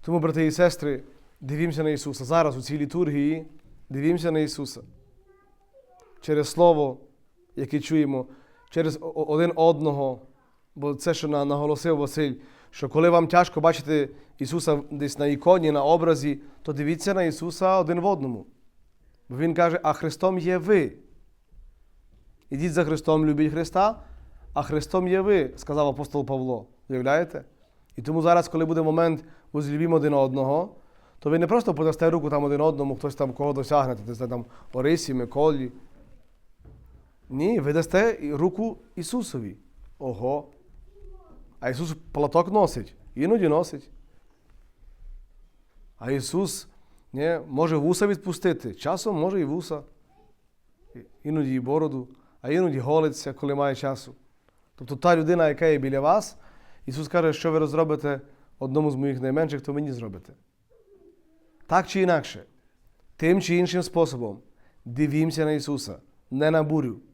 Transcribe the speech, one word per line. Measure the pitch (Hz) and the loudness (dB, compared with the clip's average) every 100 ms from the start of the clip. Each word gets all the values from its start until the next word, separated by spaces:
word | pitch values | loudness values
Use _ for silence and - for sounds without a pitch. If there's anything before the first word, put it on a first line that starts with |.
Тому, | - 170 | 0 0
брати | 160 156 160 | 2 2 0
і | |
сестри, | 156 175 170 147 131 - - - _ | 4 2 2 -4 -6 -8 -20 -20 _
дивімося | 131 147 170 151 | -8 -2 -2 0
на | 156 | 0
Ісуса. | 147 147 135 127 | 0 -4 -8 0
Зараз | 165 156 127 | 2 2 0
у | |
цій | 131 147 | -6 -4
літургії | 143 170 165 143 143 160 160 - - - - | -4 -2 0 0 0 -2 -8 -20 -20 -20 -10
дивімося | 135 151 170 170 | -2 0 0 0
на | 156 | 0
Ісуса. | 151 147 139 - 117 - _ _ _ 392 _ _ _ - _ - - - | -2 -4 -10 -12 -18 -20 _ _ _ _ _ _ _ -20 _ -20 -20 -16
Через | - 151 147 | -2 0 0
Слово, | - 175 156 143 127 - _ _ _ _ - | 4 6 6 0 -4 -16 _ _ _ _ -10
яке | 139 147 | -4 -4
чуємо, | 147 156 147 135 127 - _ _ _ | 0 0 2 -2 -6 -14 _ _ _
через | 165 160 156 | -2 -2 -2
о-, | 165 156 | -8 -6
о-, | |
один | 151 151 170 165 | -2 2 2 4
одного, | 160 156 151 143 135 127 - _ _ _ _ - | 4 4 0 -2 -4 -6 -14 _ _ _ _ -8
бо | 143 143 | -6 -2
це, | - | -2
що | 160 151 | -2 0
на-, | 147 143 | -2 0
наголосив | 143 147 147 170 151 | 0 0 -2 0 0
Василь, | 143 - 147 123 - - - | 0 -2 -2 -4 -14 -20 -20
що | - 135 | -10 -2
коли | 151 170 | 4 6
вам | 170 165 | 6 6
тяжко | 175 180 - | 4 4 4
бачити | 165 165 139 156 139 - - - | 2 2 0 0 0 -6 -20 -10
Ісуса | 131 165 160 147 143 | -4 -2 0 0 -2
десь | 147 143 139 | -6 -6 -2
на | 143 | 0
іконі, | 143 175 185 156 | 2 4 6 6
на | 147 | 2
образі, | 139 170 165 151 143 139 - - | 4 4 4 2 0 -6 -10 -16
то | - | -8
дивіться | 143 147 165 196 | -4 -2 -2 0
на | 196 | 0
Ісуса | 170 156 165 165 185 190 | 0 -2 -8 -2 2 2
один | 165 175 | 2 0
в | 180 | 0
одному. | 185 131 110 - _ _ _ _ _ _ _ _ | 0 -4 -8 -12 _ _ _ _ _ _ _ _
Бо | 127 | -4
Він | 165 | -2
каже: | 165 170 165 | 2 2 2
«А | 156 | -2
Христом | 147 160 - 185 185 | -2 -4 0 0 0
є | 170 180 | 0 -2
ви». | 165 202 131 - - - - _ _ - - _ _ _ _ - _ _ _ | 2 2 2 -6 -20 -20 -20 _ _ -20 -20 _ _ _ _ -20 _ _ _
«Ідіть | 139 175 | -4 -2
за | 165 | 0
Христом, | 156 156 156 156 156 | 0 0 2 2 4
любіть | 147 151 | 2 0
Христа, | 147 165 185 202 226 - - - - - | 0 -2 2 2 0 -14 -20 -20 -20 -8
а | - | -6
Христом | 143 151 143 185 180 | -2 -4 0 -2 2
є | 185 | 2
ви», | 190 196 135 - | 4 2 2 -6
сказав | - 147 147 | -4 0 0
апостол | 131 143 147 131 | 0 -4 -4 -4
Павло. | 135 131 120 98 _ _ | -4 -4 -6 -8 _ _
Уявляєте? | 127 127 151 170 151 135 _ _ _ _ - | -4 2 2 0 -6 -16 _ _ _ _ -12
І | |
тому | 117 160 | -4 0
зараз, | 160 170 165 | 6 4 4
коли | 160 165 | -2 0
буде | 151 | 2
момент | 156 156 170 160 - - _ | 2 2 2 0 -6 -20 _
«возлюбімо | 147 143 147 165 160 | -6 -4 -2 2 2
один | 147 | 4
одного», | 143 135 135 131 143 196 - - _ _ - | 2 2 0 0 0 -2 -10 -20 _ _ -6
то | 147 | 0
ви | 160 | 2
не | 170 | 4
просто | 233 226 | 2 2
подасте | 156 160 156 165 | 0 0 2 2
руку | 165 147 | 2 0
там | 147 | 0
один | 143 143 | 0 2
одному, | 156 143 139 123 | 2 2 -4 -4
хтось | 147 131 | -6 -4
там | 139 | -4
кого | 120 143 | -2 -2
досягнете, | 139 131 147 131 117 | -2 2 2 2 -2
десь | 104 117 | -8 -8
там | 123 120 120 - - | -6 -8 -10 -18 -10
Орисі, | 127 135 165 160 | -2 2 2 0
Миколі. | 131 120 139 156 185 127 - - - - - _ _ _ _ - - - - _ _ - | -4 -4 2 2 2 -4 -10 -20 -20 -20 -20 _ _ _ _ -20 -20 -20 -20 _ _ -10
Ні, | 131 170 226 | -2 0 0
ви | 139 | 2
дасте | 151 160 185 226 214 | 0 2 2 2 0
і | 147 | -6
руку | 147 175 180 226 - - - | 0 0 0 -6 -6 -14 -12
Ісусові. | 165 247 220 131 104 98 - - - - | -6 -4 -4 -8 -8 -12 -20 -20 -20 -10
Ого! | 135 101 127 143 - - - - - - - - - - - - | -8 -4 -2 -4 -6 -20 -20 -20 -20 -20 -20 -20 -20 -20 -20 -10
А | 123 | -8
Ісус | 127 165 156 - | -6 -6 -8 -10
платок | 143 143 165 175 | -2 2 2 2
носить, | 208 180 123 104 - - - | 2 2 0 -10 -16 -18 -4
іноді | 160 226 170 | 0 2 2
носить. | 151 175 143 - - - - _ _ _ - - _ - - - - - - - _ _ - - _ | 2 -2 -8 -18 -20 -20 -20 _ _ _ -20 -20 _ -20 -20 -18 -18 -20 -20 -20 _ _ -20 -20 _
А | 117 | -4
Ісус, | 139 131 165 190 - - - - - _ | -4 -2 -2 -2 -6 -14 -20 -20 -20 _
ні, | 127 156 165 151 | -4 -2 -2 -4
може | 135 165 156 | -2 2 2
вуса | 147 175 202 | 2 2 2
відпустити, | 196 - 170 185 160 117 | 0 -4 -2 0 -2 -6
часом | 95 - 180 220 180 | -8 -4 -4 -2 -2
може | 170 196 | -2 -2
і | |
вуса, | 143 160 165 151 139 _ _ _ _ _ _ _ _ _ - 120 - - | -2 -4 -6 -10 -12 _ _ _ _ _ _ _ _ _ -20 -20 -20 -14
іноді | 147 156 135 | -4 -2 0
і | 131 | -2
бороду, | 127 151 156 135 123 - _ _ | 0 -2 -2 -6 -10 -18 _ _
а | 123 | -2
іноді | 160 180 135 | 0 2 0
голиться, | 123 156 156 - - | 0 2 2 -2 -10
коли | 131 143 139 | -6 -4 -2
має | 143 131 | -2 -2
часу. | 139 135 - - _ _ _ _ _ _ | -6 -6 -12 -20 _ _ _ _ _ _
Тобто | 123 139 | -12 0
та | 175 170 | 4 4
людина, | 156 175 160 | 4 4 2
яка | 143 165 | 4 2
є | 147 | 2
біля | 131 135 | 0 0
вас, | 143 196 208 - - - - - - | 2 2 0 -16 -20 -20 -20 -16 -12
Ісус | 131 156 | -10 -2
каже: | 175 160 | 2 2
«Що | 151 170 | 0 0
ви | 160 | 0
розробите | 156 147 160 151 147 139 - - - - | 0 0 0 0 -2 -6 -10 -20 -20 -10
одному | 135 135 151 | -2 0 0
з | 131 | 0
моїх | 139 131 | -2 -2
найменших, | 131 139 160 143 | -2 0 0 -4
то | 127 | -6
мені | 143 147 | -6 -6
зробите». | 123 113 90 - - _ _ _ _ _ - - _ _ _ _ _ - | -8 -10 -14 -18 -20 _ _ _ _ _ -20 -20 _ _ _ _ _ 0
Так | 170 - | 0 2
чи | 196 | 2
інакше, | 185 165 - 98 - _ _ _ _ _ _ _ | 4 2 0 -14 -20 _ _ _ _ _ _ _
тим | 156 190 | 2 2
чи | 180 175 | 2 0
іншим | 180 175 | 2 0
способом | - 165 160 127 117 98 - _ _ _ - | -2 0 0 -2 -8 -10 -18 _ _ _ -12
дивімося | 120 151 147 160 151 156 | -2 0 2 0 0 0
на | |
Ісуса, | 151 147 143 - 90 _ _ _ | 0 -2 -6 -6 -14 _ _ _
не | 131 151 | 0 2
на | 160 | 2
бурю. | 151 156 131 123 - | 2 0 -2 -6 -16